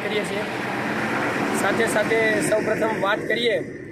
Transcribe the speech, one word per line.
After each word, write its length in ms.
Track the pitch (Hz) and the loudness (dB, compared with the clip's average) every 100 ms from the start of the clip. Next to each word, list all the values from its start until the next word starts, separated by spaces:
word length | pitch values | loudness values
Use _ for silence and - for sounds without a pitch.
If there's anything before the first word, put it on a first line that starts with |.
કરીએ 200 | 202 214 185 | -2 -2 -2
છીએ. 160 | 202 214 - - - - - - - - - - - | -4 -4 -4 -4 -4 -2 -2 -2 -2 -2 -2 0 0
સાથે 260 | 196 202 220 | 0 2 2
સાથે 240 | 214 208 226 220 208 - | 2 2 4 4 2 2
સૌપ્રથમ 440 | 214 214 196 220 190 | 2 2 0 0 0
વાત 160 | 196 214 - | 0 0 0
કરીએ 260 | 220 240 185 143 - - | 0 2 0 -2 -10 -14